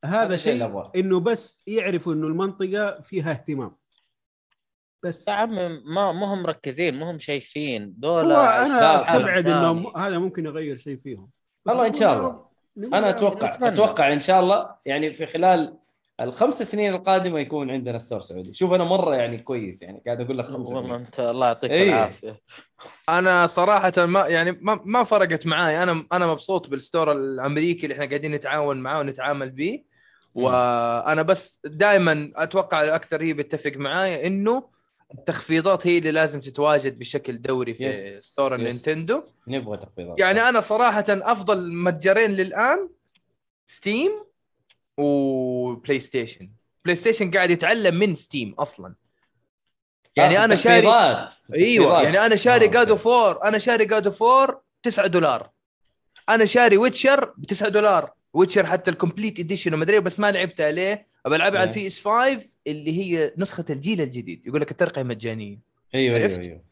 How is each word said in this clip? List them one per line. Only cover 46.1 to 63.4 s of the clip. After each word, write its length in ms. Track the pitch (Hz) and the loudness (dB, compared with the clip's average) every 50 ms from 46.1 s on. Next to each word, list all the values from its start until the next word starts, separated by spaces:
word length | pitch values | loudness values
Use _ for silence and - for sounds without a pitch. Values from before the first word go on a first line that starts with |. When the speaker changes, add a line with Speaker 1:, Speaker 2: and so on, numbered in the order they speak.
| - 127 113 107 - _ 92 95 - _ _ _ _ _ _ | -6 -6 -6 -6 -10 _ -20 -20 -20 _ _ _ _ _ _
Speaker 4:
بلاي 100 | 180 180 | -2 -2
ستيشن 360 | 170 - 226 226 226 208 180 | 0 2 0 0 0 -2 0
قاعد 180 | 165 196 180 175 | 0 0 2 2
يتعلم 460 | 175 170 170 175 226 233 208 185 165 | 2 2 2 0 0 2 2 0 2
من 200 | 175 208 208 165 | 2 2 0 0
ستيم 380 | - - - - 139 117 101 - - | -4 -8 -10 -8 -8 -8 -8 -6 -8
أصلًا. 360 | 143 143 - - 90 92 92 _ _ _ _ _ _ _ _ _ _ _ _ _ _ _ _ _ _ _ _ _ _ _ _ | -8 -8 -8 -18 -20 -20 -20 _ _ _ _ _ _ _ _ _ _ _ _ _ _ _ _ _ _ _ _ _ _ _ _
يعني 200 | 135 165 - 165 | 4 6 6 6
Speaker 2:
آه، 40 | 202 | 6
في 60 | 220 | 6
Speaker 4:
أنا 100 | 226 208 | 4 4
شاري 240 | 175 - 233 233 226 | 4 6 6 6 8
Speaker 2:
التخفيضات. 540 | 220 208 226 233 196 143 113 - - - - | 8 8 6 6 6 4 2 0 -6 -10 -16
في 220 | _ _ - 113 | _ _ -6 0
Speaker 4:
أيوة، 300 | 151 185 233 240 220 170 | 2 2 4 6 6 6
Speaker 2:
التخفيضات. 180 | 135 180 165 139 | 6 6 4 4
Speaker 4:
يعني 220 | 151 165 196 214 | 4 4 4 4
أنا 100 | 233 220 | 4 2
شاري 300 | 196 - 247 247 240 220 | 4 4 4 6 6 6
Speaker 2:
آه، 40 | 208 | 6
Speaker 4:
God 200 | 208 240 240 214 | 6 4 4 4
Speaker 2:
أوكي. 140 | 220 202 220 | 2 0 2
Speaker 4:
of 20 | |
War، 400 | 226 247 247 226 196 165 - - | 2 4 4 4 4 2 0 -2
أنا 120 | 208 214 | 0 0
شاري 300 | 214 208 247 240 220 214 | 0 0 0 2 2 2
God 160 | 190 220 220 185 | 2 2 0 0
of 100 | 202 196 | -2 -2
War 420 | - 226 240 254 262 269 269 262 - _ _ _ _ - | 2 2 4 6 6 4 2 -2 -8 _ _ _ _ -6
تسعة 240 | 240 202 202 196 | -4 0 0 0
دولار. 420 | 196 165 180 165 147 127 110 - - _ _ _ _ _ _ _ _ _ _ _ _ _ _ _ - | 2 2 2 2 2 0 -2 -6 -12 _ _ _ _ _ _ _ _ _ _ _ _ _ _ _ 0
أنا 160 | 220 226 220 | 4 4 4
شاري 320 | 208 - 247 240 233 208 | 4 6 6 6 8 6
ويتشر 560 | 196 233 254 - - - 262 277 277 254 - - | 6 4 2 0 2 2 2 4 4 0 -4 -8
بتسعة 320 | - 143 - 202 - 208 208 | -18 -8 -8 -6 -4 -2 0
دولار. 420 | 196 208 214 214 190 165 147 - _ _ _ _ _ | 0 2 2 4 2 2 0 -2 _ _ _ _ _
ويتشر 320 | 151 185 185 - 208 180 | 2 2 2 4 0 2
حتى 260 | 165 175 180 180 190 | 2 0 -2 -2 -2
الكومبليت 480 | 165 - - 170 - 202 208 220 214 - | -2 -2 -4 -4 -4 -4 -6 -6 -6 -8
إديشن 340 | 175 160 202 190 - 175 160 | -8 -6 -6 -4 -4 -4 -2
ومدري 200 | 156 160 165 208 | -2 0 2 2
إيه، 60 | 214 | 2
بس 200 | 196 190 - - | 2 0 -4 0
ما 120 | 208 208 | 0 0
لعبت 300 | 196 185 185 175 - - | 0 0 -2 -4 -4 -2
عليه. 460 | 160 151 156 175 185 196 208 208 _ _ _ _ _ | -2 -2 0 -2 -2 -2 -4 -6 _ _ _ _ _
بلعبها 340 | 135 147 160 170 202 202 190 | -2 0 2 2 2 2 2
على 100 | 185 214 | 0 0
Speaker 2:
إيه. 60 | 220 | -2
Speaker 4:
البي 120 | 214 196 | -6 -8
إس 120 | 196 - - | -8 -10 -8
فايف 480 | - 208 214 233 247 269 269 226 208 _ _ _ _ | -4 0 0 2 2 0 -2 -2 -8 _ _ _ _
اللي 320 | 147 151 151 147 156 160 175 | -10 -10 -8 -6 -6 -4 -4
هي 340 | 196 180 170 165 156 143 - | -4 -4 -2 -2 -2 -4 -2
نسخة 280 | 156 | -6